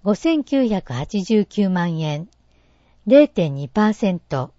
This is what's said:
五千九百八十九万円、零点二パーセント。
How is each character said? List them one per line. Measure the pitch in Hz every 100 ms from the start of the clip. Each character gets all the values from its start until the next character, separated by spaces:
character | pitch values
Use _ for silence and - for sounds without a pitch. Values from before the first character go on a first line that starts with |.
五 | 196 208
千 | 330 320
九 | - 277 247
百 | 196 -
八 | 123 156 208
十 | 185 220 202
九 | - 196
万 | 180 175 160
円、 | 156 151 175 _ _ _ _ _ _ _ -
零 | 269 294
点 | - 165 139
二 | 143
パ | - 214
ー |
セ | 220 202
ン | 175
ト。 | _ 139 131